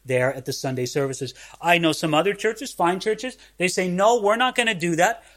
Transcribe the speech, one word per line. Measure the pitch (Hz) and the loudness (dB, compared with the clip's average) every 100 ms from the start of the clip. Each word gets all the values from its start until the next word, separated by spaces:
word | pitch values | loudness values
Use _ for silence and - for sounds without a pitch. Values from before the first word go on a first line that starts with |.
there | - 127 127 | -2 0 0
at | 135 127 | -2 -8
the | |
Sunday | - 135 127 127 | -6 -6 -4 -4
services." | 151 135 131 127 - - - | -2 -4 -6 -10 -12 -20 -4
I | 170 175 | 2 4
know | 165 | 4
some | 151 160 | 0 2
other | 151 190 | 2 0
churches, | 196 220 226 269 | -2 -4 -4 -10
fine | - 175 185 | -2 0 0
churches, | 220 220 254 - - - | -2 -4 -6 -12 -18 -4
they | 180 | -2
say, | 190 185 | 0 -2
"No, | 180 208 240 | 2 4 4
we're | 202 226 | 2 2
not | 254 | 2
gonna | 247 226 | 2 0
do | 180 170 160 | 0 -2 2
that. | 196 233 - | 2 0 -12